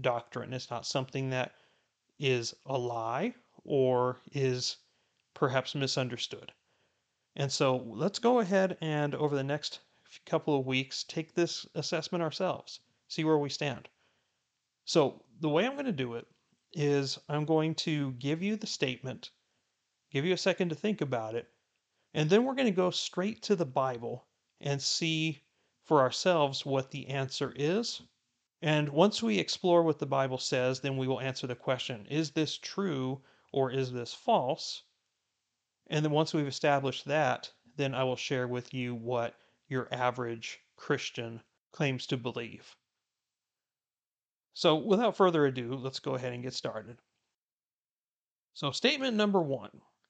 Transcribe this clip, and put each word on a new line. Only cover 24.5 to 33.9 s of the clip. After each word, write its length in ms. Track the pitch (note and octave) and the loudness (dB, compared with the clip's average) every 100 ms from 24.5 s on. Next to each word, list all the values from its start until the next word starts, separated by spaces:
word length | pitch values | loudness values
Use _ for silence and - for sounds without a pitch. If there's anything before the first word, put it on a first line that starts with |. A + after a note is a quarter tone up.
| _ | _
and 220 | C#3+ C#3+ | -4 -2
see 580 | - - E3 D#3+ D#3+ D3+ _ _ _ _ - | -2 0 0 0 0 -4 _ _ _ _ 4
for 140 | D#3 | 6
ourselves 640 | B2+ - F#3 E3+ C#3+ C3+ C#3+ | 6 4 2 4 4 0 -2
what 260 | C3+ C3+ | -2 -2
the 180 | C#3+ - | -8 -6
answer 420 | C3+ C3 - C3 B2+ | -4 -4 -2 -4 -2
is. 440 | D3 G3 A#3 - - _ _ _ _ - | 0 0 -2 -8 -14 _ _ _ _ -6
And 260 | D#3 D3+ D3 | 0 2 2
once 340 | C#3+ G3+ G#3 | 6 4 4
we 160 | A3+ G3+ | 0 0
explore 460 | - - F3+ E3+ | 0 0 6 6
what 160 | E3 D3+ | 6 2
the 60 | C#3+ | 0
Bible 320 | C3+ C3+ B2+ | 0 0 -2
says, 420 | - C3 B2+ C3 | -2 0 2 0
then 160 | C#3+ C3+ | -2 -2
we 120 | C3 | 0
will 100 | B2 | -2
answer 260 | C3 C3 B2+ | -2 -4 -6
the 120 | A#2+ | -6
question, 480 | - B2+ - C3 G2+ | -2 -2 -2 -8 -4
"Is 260 | D3 D#3 | -2 -2
this 260 | D#3+ D3 - | 0 -2 -4
true 640 | - - G3 C3+ C3 C3+ - _ _ | -10 -4 -2 -2 -4 -6 -10 _ _
or 180 | C#3 C3 | -2 0
is 220 | C3+ B2+ | 0 -4